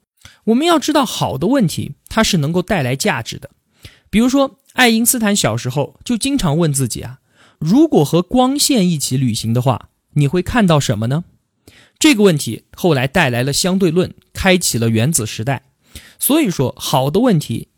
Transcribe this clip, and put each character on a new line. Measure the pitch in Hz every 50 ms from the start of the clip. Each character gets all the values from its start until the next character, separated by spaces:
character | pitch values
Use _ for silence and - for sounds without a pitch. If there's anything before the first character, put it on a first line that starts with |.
| _ _ _ _ - - _ _ -
我 | 208 226
们 | 254 320
要 | 349 339 285
知 | - - 294
道 | 302 247
好 | - - - 143 98 -
的 | 135 160
问 | 214 277 277 202
题 | 151 - 110 - - - _ _ -
它 | - 220 220
是 | - -
能 | 165 139 151
够 | 170 180
带 | 175 - 220 170
来 | 131 120 131
价 | - - - 151 120
值 | 113 - -
的。 | - - - _ _ _ _ _ _ - - _ _ _ _
比 | - 208
如 | 240
说 | 262 254 277 269 269 - _ _ _ -
爱 | - 254 233
因 | 226 220 240
斯 | - -
坦 | 240 220 202 208
小 | - - 120 107
时 | 117 - 127
候 | - 151 127 - - - -
就 | - 240
经 | 202 - 269 285
常 | 262 185 151 139
问 | 165 175 151 139
自 | 131 131
己 | 110 - -
啊： | - 120 131 - _ _ _ _ _ _ _ -
如 | 151 160 214 285 330
果 | 311 285 185 143
和 | - 160 170
光 | 175 - - 254 254 254 277 294
线 | - - 277 220 180
一 | 180 165 143
起 | - - 131
旅 | 135 135 120 104
行 | - - 110 117
的 | 123
话， | 117 135 113 - - - _ _ _ _ -
你 | 147 143
会 | 135 - 180
看 | 175 - - 247 208
到 | 175 160 143
什 | - - 107 101
么 | 110
呢？ | 120 139 165 - - _ _ _ _ _ _ _ - - - _ _ _
这 | - - 311 277
个 | 208 208
问 | 196 160
题 | 139 - 117 110 - _ _ _
后 | - - 180 147
来 | 127 127
带 | 139 - - 160 127
来 | 120 120 127
了 | 143 139
相 | - - 180 185 196
对 | 196 165
论， | 156 185 165 - - _ _ _ -
开 | - - 190 185
启 | 180 - - -
了 | 117 117 117
原 | 113 107 117 151
子 | 165 - 107
时 | - - - 110
代。 | 135 131 - - _ _ _ _ _ - - - - _ -
所 | - - 277 330
以 | 294 190
说 | - - 131 117 -
好 | - - - - 131 131 147
的 | 151 196
问 | 254 254 190 147
题 | - - 113 - - - _